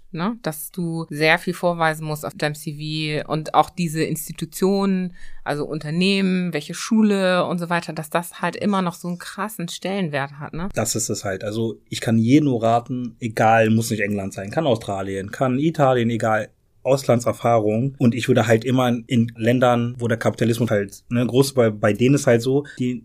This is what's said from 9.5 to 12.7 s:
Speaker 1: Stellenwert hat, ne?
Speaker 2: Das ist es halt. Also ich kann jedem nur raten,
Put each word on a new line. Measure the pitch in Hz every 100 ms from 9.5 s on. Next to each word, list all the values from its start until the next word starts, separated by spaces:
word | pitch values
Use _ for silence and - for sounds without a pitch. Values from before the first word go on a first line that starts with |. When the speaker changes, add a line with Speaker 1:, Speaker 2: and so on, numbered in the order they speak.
| - 170
Speaker 1:
Stellenwert | - 180 202 170 143 143 143
hat, | 147
ne? | 156 180
Speaker 2:
Das | - 104 113
ist | -
es | 107
halt. | 101 95
Also | 107 110 113 107 -
ich | -
kann | - 113
jedem | 113 147 147
nur | 117
raten, | 113